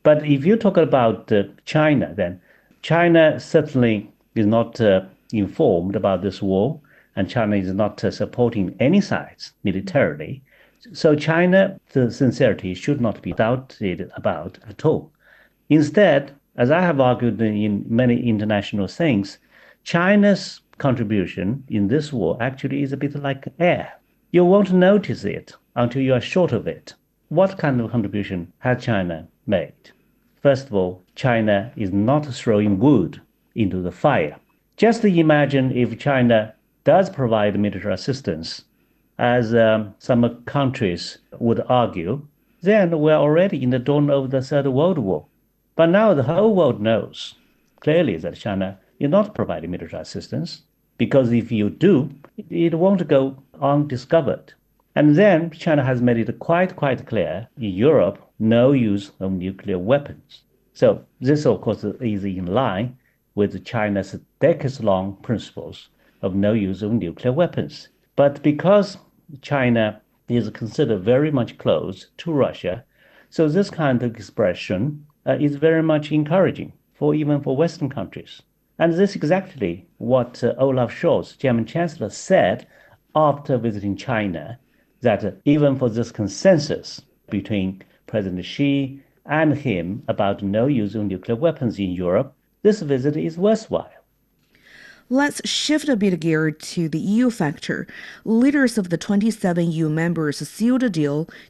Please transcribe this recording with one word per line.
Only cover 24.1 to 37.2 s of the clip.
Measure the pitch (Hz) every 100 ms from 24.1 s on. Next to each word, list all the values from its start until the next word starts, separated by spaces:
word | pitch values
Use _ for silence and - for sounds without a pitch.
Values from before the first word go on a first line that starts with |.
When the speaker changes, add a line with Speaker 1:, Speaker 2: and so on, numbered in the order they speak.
| _ _
Speaker 1:
You | 175 175
won't | 202 185
notice | 185 180 208 143 101
it | 98 85 - - _ 127
until | 120 139
you | 131
are | 123
short | - 190 170
of | 107 85
it. | 73 - - _ _ -
What | 151 190 190
kind | 156 127
of | 110
contribution | 120 101 104 95 90 85 _
has | 127 123
China | - 104 90 80 82 _ -
made? | 92 73 _ - _ _ _ _ _
First | 143 131 -
of |
all, | 101 92 90 _ -
China | 131 113 107 98 117 -
is | 95
not | 101 110 151
throwing | 143 120 123 104 104 98
wood | 131 123 78 - - _ _
into | - 101 92
the | 90
fire. | - 151 117 73 - _ _ _ -
Just | 220 226
imagine | 208 170 156 147 139 135 131 123
if | 120 113
China | 147 135 120 113 110 - _ _
does | - 170 190
provide | 160